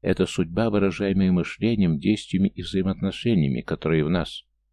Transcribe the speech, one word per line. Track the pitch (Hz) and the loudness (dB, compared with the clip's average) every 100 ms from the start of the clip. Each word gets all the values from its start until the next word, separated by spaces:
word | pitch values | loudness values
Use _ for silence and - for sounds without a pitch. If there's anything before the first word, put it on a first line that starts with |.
Это | 92 92 92 | -2 0 0
судьба, | - 82 87 113 | 0 -2 0 0
выражаемая | 104 98 85 101 95 92 | 2 0 0 0 2 4
мышлением, | 90 82 - 110 113 92 78 | 2 0 -2 -2 2 2 2
действиями | 92 107 - 92 98 | 0 0 0 0 0
и | - | -2
взаимоотношениями, | 87 95 92 90 98 - 120 107 71 62 | -6 -2 -2 -2 -4 -4 0 2 2 -2
которые | - - 80 80 | -4 -6 0 0
в | 73 | 2
нас, | 87 78 - _ _ _ | 0 -2 -10 _ _ _